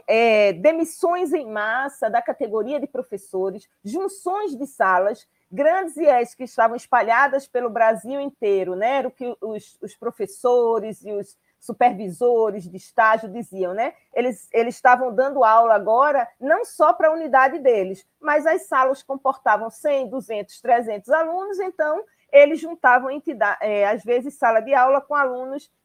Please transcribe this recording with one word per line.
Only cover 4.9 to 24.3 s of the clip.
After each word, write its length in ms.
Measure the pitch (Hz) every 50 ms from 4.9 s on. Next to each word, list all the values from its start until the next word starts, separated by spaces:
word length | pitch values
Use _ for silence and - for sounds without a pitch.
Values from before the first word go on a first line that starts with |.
| 185 180 190 208 240 - - _ _ _ _ _
grandes 460 | 185 202 285 311 349 381 381 330 277 294
ies 380 | 339 294 262 240 233 226 -
que 80 | - 262
estavam 320 | 233 - - 226 226 233
espalhadas 720 | 247 - - 269 - 202 220 233 240 277 277 262 269 269 -
pelo 240 | - 247 247 233
Brasil 480 | 208 233 226 220 226 196 - 233 269 285
inteiro, 560 | 277 285 - - 226 208 202 190 185 175 185
né? 220 | 185 214 240 277 277
Era 100 | 247 254
o 40 |
que 240 | - - 254 240 240 -
os, 360 | - 220 214 214 - - _ -
os 140 | - 208 -
professores 1080 | - 233 233 - - 202 190 - - - 247 247 247 233 226 226 226 196 220 208 - -
e 80 | 208
os 240 | 208 202 196 - _ _ _ _ _ _
supervisores 1080 | _ - 226 - 247 247 - 185 214 185 170 - 247 240 240 226 220 214 196 208 170 175
de 80 | 175
estágio 540 | 190 - - - - 220 220 220 220 226 202
diziam, 440 | 180 240 226 - 190 190 185 175 185
né? 200 | 208 240 302 - _ _ _ -
Eles, 360 | - 240 254 220 - - -
eles 240 | - 226 233 240 -
estavam 380 | - - 247 247 240 262 254 208
dando 320 | 233 262 277 285 294 240
aula 300 | 214 220 226 233 226 220
agora, 520 | 208 196 202 220 247 277 302 277 269 233 - _ -
não 240 | 233 277 320 415 480
só 260 | - - - 311 311
pra 220 | 359 349 330 311 311
unidade 460 | 330 320 285 233 262 262 269 285 330
deles, 460 | 262 269 233 208 185 190 190 - - _ _ _
mas 260 | 302 302 294 302 285
as 180 | 320 320 359 339
salas 380 | - 320 262 262 262 277 -
comportavam 680 | - - 277 269 - 262 262 - - 240 214 202 226 226
cem, 400 | - - - 302 285 269 262 202
duzentos, 500 | 233 262 190 - 226 208 202 - - -
trezentos 500 | - 233 233 240 233 220 208 202 - 233
alunos, 500 | 285 311 330 320 339 370 392 403 392 359
então 440 | 392 370 349 - 311 302 311 381 453 _ _ _ _ - -
eles 260 | 285 285 285 320 269
juntavam 500 | 320 320 339 - - 254 247 247 254 262
entida-, 460 | 277 294 - 330 277 208 214 202 - -
é, 260 | 185 214 208 208 202 202
às 160 | 214 214 -
vezes, 300 | 214 240 247 233 285